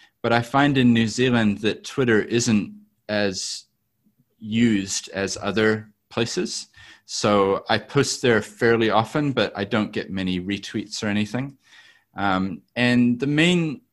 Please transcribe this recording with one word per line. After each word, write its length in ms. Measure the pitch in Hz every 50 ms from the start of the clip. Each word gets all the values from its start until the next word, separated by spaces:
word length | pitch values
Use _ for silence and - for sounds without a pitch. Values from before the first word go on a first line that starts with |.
| - _ _ _
but 120 | - 113 117
I 80 | 120
find 360 | 113 - - 139 143 143 135
in 160 | 135 123 120 117
New 140 | 113 113
Zealand 520 | 107 104 123 127 127 120 117 110 104 98 -
that 260 | 113 104 95 - -
Twitter 360 | - - 139 131 120 110 101
isn't 520 | - - 110 120 113 123 110 104 - - - - - _ _ _ _
as 560 | - 107 104 104 98 92 - - - - - - _ _ _ _ _ _ _ _ _ _ _ _ _ _ _
used 680 | 110 107 110 113 120 117 107 98 95 95 - - - - -
as 240 | 95 98 95 - -
other 480 | - 101 92 110 110 110 110 110 107 - _ _ _ _
places. 580 | - 120 117 - - 180 180 220 - - - _ _ - - - - _ _
So 580 | - - - - 107 104 101 98 98 98 90 - -
I 80 | 110
post 440 | 107 - - - 139 131 - - -
there 200 | - 123 113 104
fairly 480 | - - - - 123 117 117 113 113 107
often, 420 | 95 107 110 - - 151 147 143
but 220 | 123 117 101 - -
I 80 | 101 101
don't 300 | 98 120 107 101 - -
get 180 | 107 - -
many 300 | 95 95 92 92 90 90
retweets 600 | 90 95 101 98 - - - 110 92 - - -
or 60 | 110
anything. 500 | 104 101 104 107 104 120 123 139 139 - _ _ _ - - - - _ _ _ _ _
Um, 480 | 92 98 98 92 95 95 98 82 - _ _ _
and 420 | 120 123 123 123 123 120 120 120 120
the 60 | 139
main, 540 | 139 147 151 165 180 180 175 165 156 127 - _ _